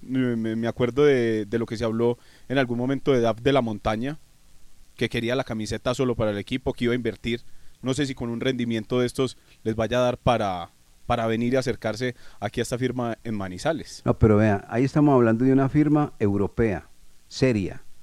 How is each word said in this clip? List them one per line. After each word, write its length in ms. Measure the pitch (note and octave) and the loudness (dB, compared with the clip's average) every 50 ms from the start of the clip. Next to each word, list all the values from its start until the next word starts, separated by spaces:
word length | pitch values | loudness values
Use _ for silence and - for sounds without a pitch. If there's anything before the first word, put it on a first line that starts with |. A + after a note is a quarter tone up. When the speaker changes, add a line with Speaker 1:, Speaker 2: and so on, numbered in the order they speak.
Speaker 1:
me, 540 | - A#2 B2+ C3 B2+ B2 A#2+ A2+ A2 A2+ A2 | -10 -4 -2 0 0 0 0 -2 -2 -2 -2
me 120 | A2+ A2+ A#2 | -2 -2 -2
acuerdo 380 | A2 - B2+ A#2+ A2+ C3+ D3 | 0 0 -2 0 2 4 4
de, 400 | D3 C#3 B2+ A#2+ A2+ A2 G#2+ G#2+ | 4 4 4 2 2 0 0 -2
de 140 | G2+ A2+ A#2 | -2 -2 -4
lo 80 | A#2 G#2 | -4 -4
que 100 | A#2 G#2 | -4 -4
se 80 | A#2+ | -4
habló 320 | A2+ A2 A2+ A#2+ A#2+ A#2+ - - - - - - - | -4 -2 0 0 0 0 -2 -6 -16 -20 -20 -10 -2
en 100 | C3 C#3 | 0 0
algún 220 | C3+ A#2+ A#2+ A#2+ | 0 0 0 -2
momento 320 | A#2+ C3 C#3 C3 - D3+ | -2 -2 -2 0 0 2
de 100 | C#3 B2 | 2 4
Daf 200 | A2+ A2+ A2 A2+ | 4 2 0 0
de 120 | A#2+ C#3 C#3 | 0 2 2
la 80 | C#3 | 2
Montaña, 560 | A#2+ A2+ G#2+ G2 - A2 G#2+ G#2+ A#2 C#3 D3+ D#3 - - - _ - - - - - - - - - - - | 2 0 -4 -4 -2 -2 -2 -2 -4 -6 -8 -10 -14 -20 -20 _ -20 -20 -20 -20 -18 -18 -18 -20 -20 -20 -6
que 120 | - B2 A2+ | -4 -4 -4
quería 280 | - B2 A#2 A2+ B2 | -2 -2 -2 -2 -2
la 80 | C3+ C3 | -2 -2
camiseta 500 | - A#2 A2 G#2+ G2+ A2+ G#2+ - C3 B2 | -4 -6 -6 -6 -6 -6 -4 -2 -2 -2
solo 220 | - C3+ B2+ A#2+ | 0 0 -2 0
para 160 | A2 A2+ G#2+ | 0 0 0
el 80 | G#2 G2+ | 0 -2
equipo, 340 | G2 - C3 B2+ - C#3 A#2+ | -4 -6 -6 -4 -4 -6 -4
que 120 | - A#2+ | -2 0
iba 80 | A#2 A#2+ | 0 0
a 20 | |
invertir. 460 | B2 A2+ A#2 G2 - - A#2+ A#2 A#2 - - - - - - - - - | 0 -2 -4 -6 -4 -4 -4 -4 -4 -6 -10 -14 -14 -14 -16 -16 -8 -4
No 100 | B2 C3+ | -4 -2
sé 140 | C#3+ D3 C3+ | -2 -2 -4
si 80 | C3 | -4
con 160 | - C3 A#2 | -6 -6 -6
un 80 | A#2 A#2 | -6 -2
rendimiento 600 | A#2+ C3 C3 B2 B2 A#2 A2+ A2+ G#2 - B2+ B2+ | -2 -2 -2 0 -2 -2 -2 -4 -2 -2 0 0
de 60 | B2 | 0
estos 320 | A#2+ - - C3+ B2 - - _ _ - _ | 0 0 -2 -4 -4 -4 -8 _ _ -20 _
les 140 | - A2 A2 | -4 -4 -2
vaya 240 | G#2+ A2+ G#2+ A#2+ B2 | -2 -2 0 0 2
a 20 | |
dar 160 | B2 B2 A#2+ - | 2 2 0 0
para, 540 | - C3+ A#2+ A2+ G#2+ G2 F#2 F2 E2+ - - _ _ _ _ _ - | 2 2 2 2 2 -2 -2 -4 -8 -10 -14 _ _ _ _ _ -4
para 220 | - A#2+ A#2 A2+ A2+ | -2 -2 0 0 0
venir 260 | A2+ A2+ A#2+ A#2+ B2+ | 0 0 0 2 2
y 40 | C3 | 2
acercarse 580 | B2 B2+ A2 - - A2+ G#2+ G#2+ B2+ B2+ A#2+ - - - - - | 0 0 -4 -4 -4 -4 -4 -2 -4 -6 -6 -8 -14 -20 -12 -8
aquí 200 | G2+ G2+ - - | -8 -6 -4 -4
a 40 | A#2 | -4
esta 160 | - C3 A#2 | -4 -2 -2
firma 400 | B2+ B2+ A#2+ B2+ B2 A#2 A2+ - - | -2 -2 -2 -2 -4 -4 -6 -6 -8
en 120 | A#2 A2+ | -8 -6
Manizales. 680 | G2+ G2 F#2+ F2+ F2+ - D3 E3 C3+ - - - - - | -6 -6 -8 -8 -4 -2 -2 -2 -2 -6 -10 -14 -4 -2
Speaker 2:
No, 140 | - A#2+ - | -2 2 4
pero 200 | - A2+ G#2 G#2 | 6 6 6 6
vea, 280 | A2 A2 G2+ G2+ - - | 6 4 2 0 -2 -4
ahí 160 | G2+ A2+ C3+ | -2 0 0
estamos 300 | C3+ - D#3 D3 D3 C#3 | 0 2 4 4 6 6
hablando 320 | B2+ A#2+ A2+ A2+ A2+ B2+ | 6 6 6 4 4 4
de 80 | C3 C3 | 4 4
una 160 | C3+ C3+ C3 | 4 4 2
firma 440 | - D3 D3+ D3+ D3 D3+ D3 - - - | 2 2 4 4 4 2 2 0 -2 0
europea, 680 | A2+ G2+ G2+ G2+ G2 F#2 - - A#2 A2 F#2+ D#2 - - - - - - - - - - | 0 0 2 2 0 -2 0 0 0 0 0 -2 -6 -12 -20 -20 -20 -20 -20 -20 -20 -18
seria, 560 | - - C3+ C3 A#2+ G#2 F#2+ - - - - - - - | -2 0 2 2 2 2 0 -2 -6 -10 -12 -14 -14 -14